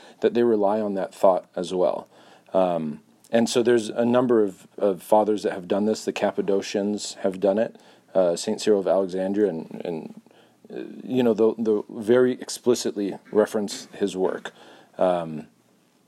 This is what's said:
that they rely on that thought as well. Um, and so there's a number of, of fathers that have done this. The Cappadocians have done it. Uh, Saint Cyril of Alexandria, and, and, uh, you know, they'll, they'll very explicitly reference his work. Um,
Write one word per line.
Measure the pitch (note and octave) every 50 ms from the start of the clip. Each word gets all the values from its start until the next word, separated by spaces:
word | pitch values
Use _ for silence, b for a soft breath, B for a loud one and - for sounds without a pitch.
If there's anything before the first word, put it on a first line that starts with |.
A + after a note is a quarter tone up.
| B B B B
that | - G#2+
they | F#2 A#2+ A#2+
rely | A#2+ A2 G#2+ G2+ G2 G#2+ A2+
on | G#2+ G2+ G2
that | F#2+ F2+ -
thought | - - - G2 F2+ F2 - _ -
as | - F2+ D#2+ F#2
well. | F2+ F2+ C#2+ G1+ - - b b b b b b b b b -
Um, | F#2+ F#2 F2+ F2 E2 D#2+ D2+ D2 - _ _ _ _ _ -
and | - A#2 A#2 A2+
so | - C3 A2+
there's | A#2+ A#2+ A#2 G#2+ A2
a | - A#2 A#2+
number | A#2+ A#2+ B2 C3 A#2+ A#2+ A2 G#2
of, | G2 F#2 - - - - -
of | - G2+ F#2+ E2
fathers | - - G#2+ G#2+ G#2+ G2+ G#2+ G2
that | F2 G2 E2
have | F#2+ F2
done | F2 G#2 G2 G#2
this. | A2 A2 - -
The | G2+
Cappadocians | - - G#2 G2+ - - F#2+ F#2+ G2 G2 F#2+ - - G#2+ G2+ G#2 G#2 G2+ - - - -
have | - G2 F#2 F#2
done | F#2+ G2 G2 G#2+
it. | A#2 - - b b b b b b b -
Uh, | F#2+ F#2 F2 E2+
Saint | E2+ - G#2+ G#2+ -
Cyril | - G#2+ G#2+ G2
of | F#2
Alexandria, | F2+ E2 F#2+ G2 F2+ F2+ F#2+ F#2+ F#2+ G2 G#2 G#2+ F#2+
and, | E2 D#2+ - - - - -
and, | - E2+ D#2 D2 - - - _ _ b b b b b b b -
uh, | - - - - - -
you | - - B2+ B2+ B2
know, | A#2 A2
they'll, | G2 A2+ A2 -
they'll | - A#2 A2 G#2+ G#2 - -
very | - A#2 G#2+ G#2 B2 B2+ B2+ B2
explicitly | B2 - - - - - - A#2+ B2 A#2 - A2 - G#2 G2+ F#2+ - - _ -
reference | - G#2 G#2 - - A2 G2+ G2 - - - -
his | - - G2+ G2 F2
work. | F#2 F#2 - - - - - - B B B B B B B B
Um, | - F2+ F#2 F2+ F2 E2 D#2+ D#2 D2+ D2+ - _ _ _ _ _ _ _ _ _ _ _